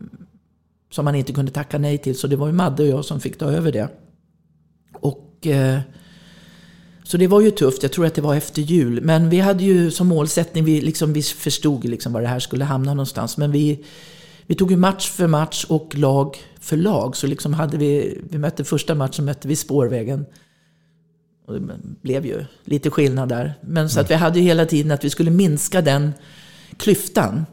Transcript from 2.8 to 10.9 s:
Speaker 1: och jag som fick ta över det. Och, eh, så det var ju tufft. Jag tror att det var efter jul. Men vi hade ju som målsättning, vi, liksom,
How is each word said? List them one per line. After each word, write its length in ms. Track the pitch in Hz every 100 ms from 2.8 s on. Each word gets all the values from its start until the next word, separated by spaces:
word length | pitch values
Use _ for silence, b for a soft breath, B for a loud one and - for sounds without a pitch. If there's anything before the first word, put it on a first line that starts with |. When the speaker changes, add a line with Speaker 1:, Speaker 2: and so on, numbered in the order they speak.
Speaker 1:
och 60 | 147
jag 160 | 135
som 160 | 147 147
fick 180 | 123 -
ta 80 | 147
över 260 | 156 160
det. 160 | 110 104 - - _ _ _ _ _ _ _ _ -
Och, 460 | 147 - - _ 156
eh, 340 | 139 131 131 135 B B B B B B B B B B B
så 120 | - 175
det 100 | 180
var 140 | 202
ju 100 | 214
tufft. 320 | 202 139 -
Jag 100 | 135
tror 140 | 175 165
att 80 |
det 80 | 160
var 120 | 147
efter 280 | 147 151 -
jul. 380 | 147 175 123 120
Men 260 | 160 160 165
vi 100 | 175
hade 240 | 196 190
ju 260 | 190 185 170
som 160 | 160 180
målsättning, 580 | 165 147 - 160 165
vi, 160 | 156 151
liksom, 320 | 147